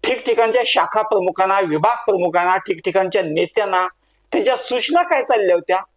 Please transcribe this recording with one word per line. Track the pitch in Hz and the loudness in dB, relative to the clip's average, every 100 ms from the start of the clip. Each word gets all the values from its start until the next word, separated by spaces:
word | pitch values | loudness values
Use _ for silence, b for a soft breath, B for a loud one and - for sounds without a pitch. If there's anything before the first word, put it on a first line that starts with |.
ठिकठिकाणच्या | - 262 262 233 226 247 233 | -2 -4 0 0 2 2 2
शाखा | - 170 220 | 0 0 -2
प्रमुखांना, | 214 208 185 175 190 196 | 0 0 0 0 2 2
विभाग | 185 151 208 233 | 0 0 0 0
प्रमुखांना, | - 175 175 175 175 190 | -2 0 0 0 2 0
ठिकठिकाणच्या | - 165 190 190 190 202 | -2 -6 -2 -2 0 -2
नेत्यांना | 170 160 170 - 202 185 185 _ _ _ _ | -2 -2 -2 -2 0 0 -2 _ _ _ _
त्यांच्या | - 214 247 | -2 0 -2
सूचना | - 247 - 339 | -2 -4 0 0
काय | 349 302 | 2 0
चालल्या | - 233 190 180 | 2 2 2 0
होत्या | 180 185 - | 0 -2 -4